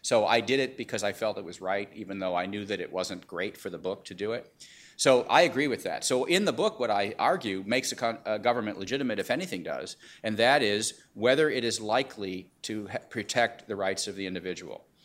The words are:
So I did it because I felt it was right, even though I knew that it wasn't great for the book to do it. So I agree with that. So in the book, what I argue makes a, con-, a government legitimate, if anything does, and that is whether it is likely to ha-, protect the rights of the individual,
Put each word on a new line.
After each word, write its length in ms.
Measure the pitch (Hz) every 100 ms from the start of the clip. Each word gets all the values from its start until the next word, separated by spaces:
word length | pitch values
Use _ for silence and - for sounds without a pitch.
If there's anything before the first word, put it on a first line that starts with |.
So 240 | - 117 101
I 160 | 117
did 180 | 104 135
it 160 | 131 -
because 300 | 117 113 101
I 80 |
felt 240 | 98 110 101
it 80 | 85
was 160 | 85
right, 280 | 92 101 101 -
even 240 | 95 98
though 160 | 92 87
I 120 | 95
knew 180 | 104 101
that 160 | 95
it 100 | 87
wasn't 340 | 92 90 90 -
great 300 | 87 101 -
for 140 | 101
the 80 | 85
book 260 | 92 101 -
to 80 |
do 200 | 92 104
it. 180 | 120 - - - - - -
So 280 | 143 127 -
I 140 | 139
agree 240 | 175 120 143
with 140 | 110
that. 200 | 92 -
So 220 | - 127 -
in 180 | 180
the 100 | 202
book, 240 | 127 208 214
what 140 | 117
I 240 | 101 101 -
argue 460 | 123 185 113 95 98
makes 280 | 127 127
a, 20 | -
con-, 220 | 117 113 -
a 120 | 107
government 400 | 120 120 107 95
legitimate, 420 | 98 135 131 101
if 120 | 92
anything 320 | 131 185 92
does, 320 | 78 65 90 - - -
and 140 | 110 107
that 260 | 117 147
is 340 | 110 104 113 - _
whether 360 | 101 117 139 156
it 140 | 123
is 160 | 117 107
likely 720 | 107 120 139 - 98 92 92 _
to 260 | - 110 101
ha-, 80 | - -
protect 600 | 117 101 127 117 - -
the 80 | 98
rights 280 | 98 95 -
of 80 | 98
the 100 | 95
individual, 560 | 92 92 85 - - _ _